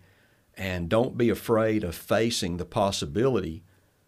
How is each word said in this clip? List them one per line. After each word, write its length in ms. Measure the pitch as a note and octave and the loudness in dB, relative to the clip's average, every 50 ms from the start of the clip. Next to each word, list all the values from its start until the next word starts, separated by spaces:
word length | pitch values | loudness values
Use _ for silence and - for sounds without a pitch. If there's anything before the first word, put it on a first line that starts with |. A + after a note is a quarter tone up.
| - _ _ _ _ _ _ _ _ _ _ | -18 _ _ _ _ _ _ _ _ _ _
and 320 | - F#2+ F#2+ F#2 F2 E2+ E2 | -8 -6 -4 -4 -4 -2 0
don't 260 | A2 A2+ B2 C3+ C3 | 2 2 2 2 0
be 140 | A#2+ A#2+ A#2 | 2 2 2
afraid 520 | G2 - - - A#2 A2 A2+ A2 G#2+ G#2+ G2+ | 2 0 0 0 2 2 4 2 2 0 0
of 120 | F2 D#2+ | -2 -6
facing 640 | - - - A2 G#2 A2+ B2 - - A2 F2 F2 F2 | -8 -4 0 0 2 2 2 0 -2 -2 -4 -4 -4
the 60 | F2 | -6
possibility 1000 | - - A#2 G2+ G2 G2 - - D2 C#2+ G2+ B2 C3+ B2 G2+ F2 E2 D#2+ E2 - _ _ _ _ _ _ _ _ | -4 -2 0 0 0 0 -2 -4 -4 0 0 2 2 2 0 -2 -4 -6 -10 -14 _ _ _ _ _ _ _ _